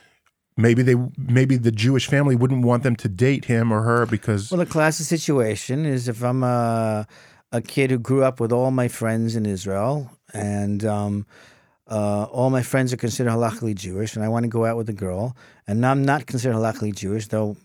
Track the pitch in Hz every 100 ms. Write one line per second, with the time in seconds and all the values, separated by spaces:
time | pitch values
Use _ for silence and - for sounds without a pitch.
0 | _ _ _ _ _ - 113 117 127 123
1 | 123 - 135 123 131 131 117 107 117 135
2 | - 143 143 120 127 131 120 120 127 117
3 | 110 92 127 135 - 117 117 107 110 120
4 | 113 107 - 104 107 180 175 160 156 156
5 | 151 165 - 139 110 107 - 131 156 131
6 | 123 113 123 127 127 123 117 113 110 107
7 | 107 - - _ - 120 - - 135 127
8 | 117 135 131 127 113 123 131 131 120 -
9 | 113 113 113 113 104 95 98 98 117 147
10 | 127 - _ 107 104 101 101 101 107 104
11 | 104 101 104 - - _ _ _ - 110
12 | 104 104 107 127 131 131 120 135 127 123
13 | 120 110 123 113 117 113 113 101 92 92
14 | 107 110 107 117 120 117 113 117 113 101
15 | 95 90 120 123 - _ - 107 127 139
16 | 139 143 127 127 127 110 110 - 107 101
17 | 95 110 104 110 107 104